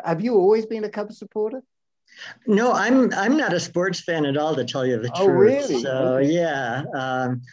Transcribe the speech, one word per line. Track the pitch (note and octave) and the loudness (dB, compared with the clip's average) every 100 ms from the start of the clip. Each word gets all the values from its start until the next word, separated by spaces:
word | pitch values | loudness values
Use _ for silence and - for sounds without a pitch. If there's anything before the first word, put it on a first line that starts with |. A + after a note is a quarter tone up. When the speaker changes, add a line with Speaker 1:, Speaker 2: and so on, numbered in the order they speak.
Speaker 1:
Have | - E3 | -6 -4
you | A3+ A3 | 0 2
always | F#3 A3 A3 | 4 2 0
been | A3 | -6
a | G#3 | -6
Cubs | G#3 G#3 - | -8 -10 -12
supporter? | G3+ G#3+ G#3+ B3+ - _ _ _ _ - - - - | -12 -6 -6 -8 -14 _ _ _ _ -20 -20 -10 0
Speaker 2:
No, | G3+ A#3+ | 2 4
I'm, | F#3 G#3 C4 A#3 | 2 2 2 2
I'm | - G3+ D4+ | 0 0 0
not | A#3 | 0
a | E3+ | -2
sports | - F3 F#3+ F#3 | -2 -2 -2 -4
fan | - E3 C#3+ | -4 -2 -2
at | C#3 | 0
all, | D3+ D3 | -2 -2
to | A#2+ | -4
tell | C#3 B2+ | -2 -2
you | A#2 | -2
the | A#2+ A#2+ | -4 0
Speaker 1:
Oh, | G3 | 2
Speaker 2:
truth. | F3 | 6
Speaker 1:
really? | G#3 C#4 - C3 | 6 4 0 -2
Speaker 2:
So, | C3+ C3 C3 B2+ | -2 0 0 2
Speaker 1:
Okay. | C#3 | 2
Speaker 2:
yeah. | E3+ E3 C#3 A#2+ B2+ D3+ | 2 0 -2 -4 -4 -6
Um, | C#3 C3 B2+ B2+ B2 B2 | -6 -4 -2 -2 -4 -8